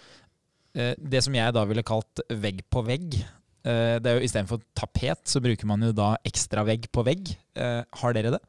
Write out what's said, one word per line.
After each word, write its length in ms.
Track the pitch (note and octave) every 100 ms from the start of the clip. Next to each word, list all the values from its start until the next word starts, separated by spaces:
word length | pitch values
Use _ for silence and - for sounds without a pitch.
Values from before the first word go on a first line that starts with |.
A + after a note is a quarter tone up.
| - - _ _ _ _ _ C3+
Eh, 180 | B2 B2+
det 280 | D3+ C3
som 120 | B2+ B2+
jeg 160 | A2+ A#2
da 100 | G#2
ville 160 | G#2+
kalt 380 | - A2 - - -
vegg 320 | A2+ G2+ F#2+ -
på 140 | B2+ A2+
vegg, 300 | C#3 F3+ B2 - - _ _ A#2+
eh, 320 | A#2 A#2 A#2
det 80 | A#2+
er 80 | A#2+
jo 80 |
i 60 | B2
stedet 160 | A2 F#2+
for 160 | A2+ - -
tapet, 480 | - - B2+ - -
så 140 | C#3+
bruker 240 | B2 G#2+ G#2+
man 160 | G#2
jo 80 | A#2
da 220 | G#2+ G#2 A2
ekstra 400 | - - - G#2+
vegg 240 | G#2+ A2+ A2+
på 160 | B2
vegg. 300 | A#2 F3+ F#3 - _
Eh, 320 | - B2 A#2+ A#2+ -
har 160 | B2 A#2
dere 220 | A2
det? 40 | D3